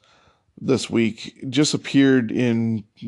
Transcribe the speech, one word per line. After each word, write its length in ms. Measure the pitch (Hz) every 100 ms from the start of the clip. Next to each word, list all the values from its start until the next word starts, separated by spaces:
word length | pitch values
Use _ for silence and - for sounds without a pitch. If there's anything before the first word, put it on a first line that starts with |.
| _ _ _ _ _ -
this 300 | 110 127 -
week 560 | 117 113 - - - 135
just 240 | 127 151
appeared 580 | - - 139 135 131 113
in 540 | - 123 113 113 110 - _